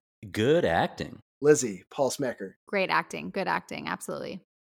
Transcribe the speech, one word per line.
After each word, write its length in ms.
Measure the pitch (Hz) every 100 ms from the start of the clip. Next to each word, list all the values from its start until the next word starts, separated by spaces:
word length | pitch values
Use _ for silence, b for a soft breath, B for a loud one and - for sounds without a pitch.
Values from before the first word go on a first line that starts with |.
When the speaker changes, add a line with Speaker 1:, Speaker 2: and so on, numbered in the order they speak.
| _ _ 104
Speaker 1:
Good 340 | 95 117 165 117
acting. 540 | 85 165 - 80 - _ _
Speaker 2:
Lizzie, 420 | 143 147 123 92 -
Paul 180 | - 131
Smecker. 420 | - 131 - 95 - -
Speaker 3:
Great 220 | 202 180
acting. 400 | 165 165 170 160
Good 180 | 196 175
acting. 400 | 170 - - -
Absolutely. 540 | - - - - 190 - _